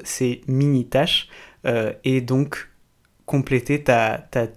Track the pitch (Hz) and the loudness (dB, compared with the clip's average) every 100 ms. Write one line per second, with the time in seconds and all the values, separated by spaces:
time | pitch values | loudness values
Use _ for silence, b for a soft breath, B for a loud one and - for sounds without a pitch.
0 | - - 127 120 - 131 143 135 120 131 | -6 -4 -4 -2 -2 0 2 0 0 0
1 | 165 - B B B B - 117 107 - | 2 0 B B B B -2 -2 -2 -2
2 | 135 131 123 131 143 - - _ _ _ | 0 0 2 0 0 -6 -14 _ _ _
3 | _ _ - 139 131 127 - 143 147 117 | _ _ -4 -2 0 0 0 0 2 4
4 | 113 120 - 127 113 | 2 -2 -4 -4 -4